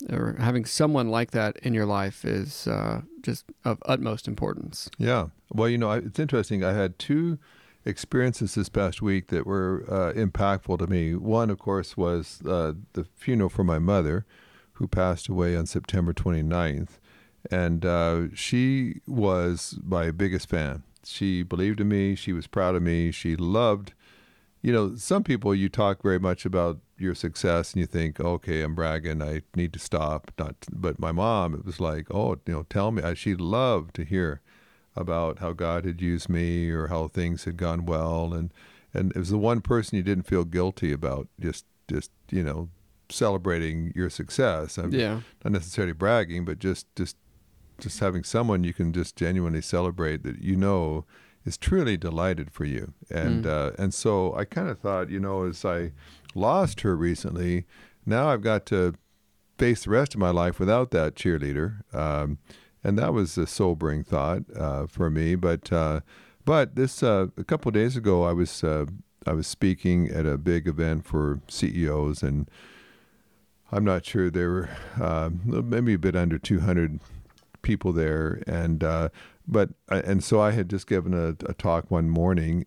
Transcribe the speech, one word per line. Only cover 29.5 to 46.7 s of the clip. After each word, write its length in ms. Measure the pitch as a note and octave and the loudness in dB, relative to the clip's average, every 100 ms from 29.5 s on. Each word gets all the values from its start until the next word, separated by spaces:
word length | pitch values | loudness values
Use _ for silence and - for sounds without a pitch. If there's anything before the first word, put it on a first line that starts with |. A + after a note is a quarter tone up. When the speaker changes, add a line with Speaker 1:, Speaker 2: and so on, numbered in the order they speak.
| F2 | -4
Speaker 2:
need 160 | F2 | -2
to 60 | D#2 | -4
stop." 520 | - D#2+ D2+ D#2 - - | -4 -2 -2 -4 -8 -10
Not, 180 | D#2 - - | -8 -10 -12
but 280 | - F2+ D2 | -6 -4 -2
my 120 | E2 | -2
mom, 400 | E2 G#2+ A2 F2 | 0 0 0 0
it 100 | D#2 G2 | -4 -6
was 140 | E2 | -4
like, 280 | E2+ D#2 D#2+ | -4 -4 -4
"Oh, 180 | G2 A#2+ G2 - | -2 -2 -2 -4
you 80 | |
know, 100 | D#2+ | -6
tell 280 | D2+ G2+ G#2 | -4 -2 0
me." 100 | A2 | 0
I, 120 | D#2 | -2
she 220 | E2 - F2+ | -4 -2 -2
loved 600 | E2+ A2 C3 G#2 E2 - | 0 0 2 0 -2 -8
to 80 | |
hear 380 | D#2 F#2 E2+ C#2+ - _ _ _ _ - | -4 0 0 -4 -12 _ _ _ _ -8
about 440 | F2 E2+ E2 D2+ | -4 -2 -2 -4
how 140 | F2+ | -6
God 320 | E2+ E2+ E2+ F2+ | -4 -2 -2 -2
had 160 | E2+ | -2
used 260 | F2 E2+ - | -2 -2 0
me 420 | F2 E2+ E2+ E2+ | 0 0 0 0
or 180 | E2 D#2 | -2 -2
how 200 | E2 D#2+ | -2 -2
things 380 | - E2+ E2+ - | -2 -2 -2 -6
had 100 | E2+ | -4
gone 300 | F2 E2+ E2+ | -2 -2 -2
well. 480 | D#2+ E2 E2 E2 | 0 0 -2 -2
And, 180 | E2+ E2+ - - - _ | -2 -4 -8 -20 -20 _
and 180 | - F#2+ | -2 -2
it 60 | - | -2
was 100 | F2+ | -2
the 80 | G#2 | 0
one 240 | G#2+ A#2+ | 2 2
person 340 | - A#2+ G#2+ G#2 | 2 0 0 0
you 80 | |
didn't 220 | F#2 F#2+ - | 0 0 0
feel 160 | F#2 | 0
guilty 480 | E2+ F2 F2+ - E2 | 0 0 -2 0 -2
about 360 | C#2+ D2 C2+ - - | -2 -2 -4 -6 -8
just, 260 | D#2+ - - _ - | -6 -6 -12 _ -6
just, 220 | D2+ - _ - | -6 -6 _ -6
you 100 | F#2 | -2
know, 260 | D#2 D2+ E2+ - _ _ - | -2 -4 -8 -12 _ _ -12
celebrating 840 | - A2+ G2 F2+ E2+ E2 D#2+ E2 - | -2 0 0 0 0 0 -2 -4 -2
your 140 | F2+ | -4
success. 680 | - E2 - B2+ D#2+ D#2 - | -4 -6 0 2 0 -4 -6
I'm 120 | F2 | -2
Speaker 1:
Yeah. 300 | C3 A2 A2 A#2 _ | 0 0 -2 -8 _
Speaker 2:
not 100 | G#2+ | -2
necessarily 400 | G2+ E2+ G2+ F#2 | 0 -2 -2 -2
bragging, 520 | D#2+ F#2+ A#2 F2 E2+ E2+ | 0 2 2 2 -2 -4
but 120 | D#2+ | -2
just, 300 | F#2+ | -2